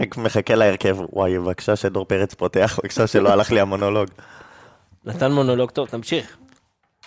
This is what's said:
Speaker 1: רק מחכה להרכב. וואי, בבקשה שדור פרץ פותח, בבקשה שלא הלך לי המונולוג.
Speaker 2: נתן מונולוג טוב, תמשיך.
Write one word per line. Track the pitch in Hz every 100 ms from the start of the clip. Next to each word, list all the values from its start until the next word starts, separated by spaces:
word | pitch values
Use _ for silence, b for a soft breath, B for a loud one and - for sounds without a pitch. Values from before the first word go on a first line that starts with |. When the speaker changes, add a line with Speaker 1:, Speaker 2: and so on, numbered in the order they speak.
Speaker 1:
רק | 107 -
מחכה | 110 107 95 113
להרכב. | 104 95 101 98 85
וואי, | 98 95 92
בבקשה | 87 90 - 104
שדור | 98 95 95
פרץ | 95 101
פותח, | - 87 95 107 -
בבקשה | 98 - 110
שלא | 107 98
הלך | 101 110
לי | 113
המונולוג. | 98 98 101 107 95 - B B B B B B B _ -
Speaker 2:
נתן | 113 135
מונולוג | 143 131 123 123
טוב, | - 127
תמשיך. | 117 - 160 - - - _ _ _ _ _